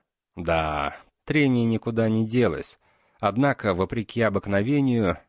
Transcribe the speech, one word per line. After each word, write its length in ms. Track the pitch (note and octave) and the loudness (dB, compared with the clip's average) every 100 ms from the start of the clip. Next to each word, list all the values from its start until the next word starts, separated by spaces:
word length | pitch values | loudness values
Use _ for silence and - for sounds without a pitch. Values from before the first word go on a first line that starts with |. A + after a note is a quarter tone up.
| _ _ _ - | _ _ _ -10
Да, 600 | E2+ E2 D#2+ D2+ C#2+ - - _ | -2 0 0 -2 -4 -6 -20 _
трение 400 | - D3 C#3 B2 | -4 0 2 2
никуда 440 | A#2 A2+ - A2+ A2+ | 2 0 -2 -2 0
не 180 | A2 A2 | 0 0
делось. 520 | A#2+ A2+ C#2+ - - _ _ _ - | 2 2 0 -8 -12 _ _ _ -4
Однако, 540 | G#2 G2+ C#3+ B2+ A2 | -4 0 0 0 0
вопреки 480 | F2+ F#2 - G#2+ - | 0 0 -2 -6 0
обыкновению, 960 | A2 G2 G2+ G2 G#2+ C#3+ C3+ A#2+ G2+ E2 | 0 0 0 0 2 0 2 2 0 -2